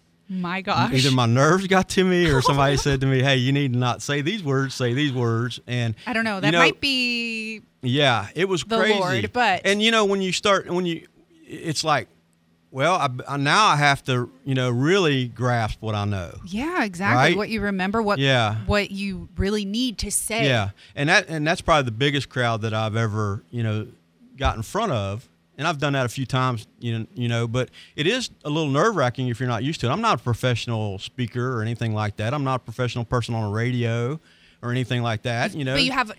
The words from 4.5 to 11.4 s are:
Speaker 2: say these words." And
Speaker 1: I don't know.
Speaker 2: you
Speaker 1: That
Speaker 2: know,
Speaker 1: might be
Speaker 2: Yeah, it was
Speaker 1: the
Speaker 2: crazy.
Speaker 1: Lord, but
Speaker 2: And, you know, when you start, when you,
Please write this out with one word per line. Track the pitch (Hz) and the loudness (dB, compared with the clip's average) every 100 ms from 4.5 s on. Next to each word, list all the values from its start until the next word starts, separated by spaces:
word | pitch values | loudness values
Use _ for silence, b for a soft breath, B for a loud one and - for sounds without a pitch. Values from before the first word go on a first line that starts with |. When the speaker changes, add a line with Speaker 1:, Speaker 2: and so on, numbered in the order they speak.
| 135 135 | 0 0
Speaker 2:
say | - 123 | -2 0
these | 127 147 | 0 0
words." | 127 117 113 123 - - | 0 0 0 -2 -6 -6
And | 123 117 107 - | -4 -4 -4 -4
Speaker 1:
I | |
don't | 226 | -2
know. | 226 196 | -2 0
Speaker 2:
you | |
Speaker 1:
That | 185 | 2
Speaker 2:
know, | 170 | 4
Speaker 1:
might | 294 - | 4 2
be | 285 262 247 240 233 226 220 214 - _ | -2 -2 -2 -2 -6 -8 -10 -12 -16 _
Speaker 2:
Yeah, | 127 135 139 113 107 | -2 2 2 2 -2
it | 147 190 | -4 -2
was | 175 | -2
Speaker 1:
the | 165 208 | -2 0
Speaker 2:
crazy. | 202 208 | 2 2
Speaker 1:
Lord, | 180 117 208 | 0 -2 -2
but | 247 226 180 | 0 2 2
Speaker 2:
And, | 196 208 | 0 2
you | 220 | 4
know, | 226 196 | 4 2
when | 196 | 0
you | 190 | -2
start, | 170 214 190 - | 0 2 2 0
when | 180 180 | -2 -2
you, | 165 - _ _ _ | -4 -10 _ _ _